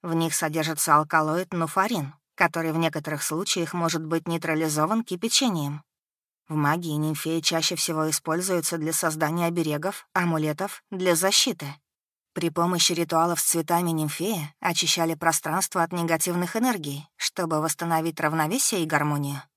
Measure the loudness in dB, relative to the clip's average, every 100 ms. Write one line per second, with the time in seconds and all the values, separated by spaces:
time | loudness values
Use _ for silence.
0 | -2 0 0 0 -2 -2 -2 -2 4 6
1 | 6 2 2 0 -2 -2 0 0 0 0
2 | -4 -10 _ 0 0 2 -2 2 0 0
3 | -6 -4 -4 -4 -2 -2 -2 -2 0 -2
4 | -2 -2 -2 -4 -2 0 0 0 2 0
5 | -2 -4 0 2 2 0 -4 -6 _ _
6 | _ _ _ _ _ 0 2 2 0 -2
7 | 0 -2 -2 -2 0 0 -2 -2 -2 0
8 | 0 -2 -2 -2 0 0 0 -4 -2 -2
9 | -2 0 0 2 0 0 0 0 -4 -6
10 | -4 0 2 2 0 -2 -6 -8 _ -2
11 | 2 4 4 2 2 -2 -8 -12 _ _
12 | _ _ _ -4 -2 0 0 2 2 0
13 | 0 2 2 2 0 0 2 2 2 0
14 | -2 -2 -2 -2 -6 _ -2 0 0 2
15 | 2 2 0 0 0 -2 0 0 0 0
16 | 0 2 2 0 0 0 0 0 -4 -8
17 | -12 _ -6 -4 -2 0 0 -2 0 0
18 | 0 -2 -2 2 0 0 0 0 2 2
19 | 2 0 -2 -6 -12